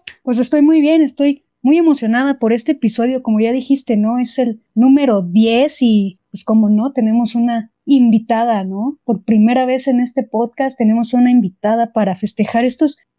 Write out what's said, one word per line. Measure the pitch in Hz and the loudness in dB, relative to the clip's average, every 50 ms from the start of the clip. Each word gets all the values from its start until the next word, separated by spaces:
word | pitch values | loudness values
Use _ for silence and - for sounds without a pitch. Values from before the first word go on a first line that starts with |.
| _ - - _ | _ -18 -18 _
Pues | _ 254 240 233 | _ -4 -2 -2
estoy | 247 - 311 294 | -2 0 0 2
muy | 285 302 320 320 | 4 4 4 4
bien, | 285 294 320 330 | 2 2 2 2
estoy | 302 262 - - 277 285 285 - _ _ _ _ | 2 0 -2 -2 -2 -2 -2 -4 _ _ _ _
muy | - 254 302 349 | 0 2 2 4
emocionada | 339 320 277 - 233 220 226 247 269 277 277 269 | 4 2 2 0 0 -2 0 0 0 -2 -2 -2
por | 233 220 226 | -2 -2 -2
este | 226 226 - 294 | -2 -2 -4 -4
episodio, | 285 - 214 - 233 233 254 262 254 254 | -2 -2 -2 -2 -2 -2 -2 -2 -4 -4
como | 233 214 214 | -2 -2 0
ya | 220 226 | 0 0
dijiste, | 247 262 262 - 277 269 - - 226 208 | -2 -2 -2 -2 -2 -2 -2 -2 -2 0
¿no? | 208 220 240 247 | 0 -2 -2 -2
Es | 247 - - - | -4 -4 -4 -4
el | 247 233 220 - _ _ - | -4 -4 -4 -8 _ _ -2
número | 220 247 262 269 294 285 254 214 196 | 2 4 4 4 4 4 2 0 0
diez | 180 175 175 220 220 226 226 240 277 302 - - | 0 0 0 2 2 2 2 2 0 0 0 0
y, | 254 233 220 208 196 196 - _ _ _ | 0 2 2 2 0 -2 -6 _ _ _
pues, | - - - | -12 -10 -4
como | - 220 220 214 208 | 0 0 2 2 2
no, | 214 208 226 277 277 | 2 0 0 -2 -4
tenemos | 262 220 220 220 240 240 214 - | -2 -2 0 0 0 -2 -2 -2
una | 233 233 240 233 233 220 - _ _ _ | -2 -2 -2 -2 -4 -8 -10 _ _ _
invitada, | - 277 262 247 233 220 220 226 - 233 220 233 240 226 202 190 | 0 2 4 4 4 2 2 0 -2 -2 -2 0 0 -2 -2 -4
¿no? | 190 190 196 220 277 294 - _ | -6 -6 -6 -6 -8 -8 -8 _
Por | - 214 - - | -4 -4 -4 -2
primera | - 226 214 214 233 247 254 254 | 0 2 2 2 2 2 0 0
vez | 254 254 254 254 277 | 0 -2 -2 -2 -2
en | 247 240 | -2 0
este | 247 240 - 269 254 | -2 -2 -4 -6 -6
podcast | - - 220 233 233 - - 269 269 262 - | -4 -4 -4 -4 -4 -6 -6 -6 -6 -4 -2
tenemos | 233 214 220 233 233 - - | 0 0 0 0 -2 -2 0
una | 247 247 247 | 2 2 4
invitada | 247 247 196 180 - _ - 214 226 233 233 226 - | 4 2 0 0 -4 _ -4 -2 -2 -2 -2 -2 -2
para | 220 208 196 180 | -2 -2 -2 -2
festejar | 185 - 202 - - 208 - - 233 240 | -4 -6 -6 -4 -4 -4 -2 -2 -2 -2
estos | 254 254 - 311 285 - - _ _ _ | -2 -2 -2 -2 -2 -2 -6 _ _ _